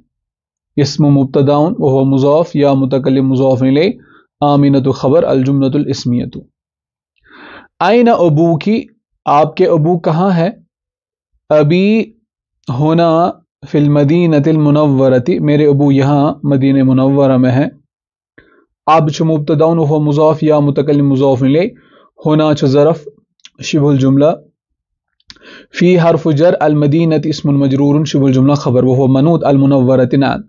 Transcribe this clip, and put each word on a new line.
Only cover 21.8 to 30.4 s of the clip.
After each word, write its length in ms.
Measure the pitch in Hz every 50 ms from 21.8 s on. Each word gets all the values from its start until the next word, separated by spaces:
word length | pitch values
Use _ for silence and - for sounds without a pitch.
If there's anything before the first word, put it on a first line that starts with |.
| _ _ _ _ _ _ _ - -
ہونا 280 | 160 151 151 156 156 147
چھُ 140 | 147 - 139
ظرف 400 | 131 143 143 156 170 165 - - - _ _ _ _ _ - - _ - 135
شبہ 280 | - - 156 143 147
الجملہ، 400 | 143 131 131 135 135 139 143 156 170 - - _ _ _ _ _ _ _ _ _ _ _ _ _ _ _ _ - - _ - - - - - _ - -
فی 200 | 180 175 185 175
حرف 280 | 160 170 165 151 - 170 151 139
جر 160 | 160 180 185 -
المدینۃ 640 | 147 156 151 151 147 147 143 165 170 165 156 151 151
اسم 360 | 156 147 - - 151 143 139
مجرورٌ 460 | 139 139 131 139 143 143 143 151 160
شبہ 180 | 147 - 147 139
الجملہ 300 | 139 131 131 131 139 143
خبر، 300 | 143 - 147 120 127 127
وہو 240 | 131 127 127 139 127
منوط 380 | 131 135 143 165 170 156 -
المنورۃ 680 | 131 143 139 139 135 139 135 123 123 131 131 127 123 151
نعت۔ 280 | 139 139 123 120 -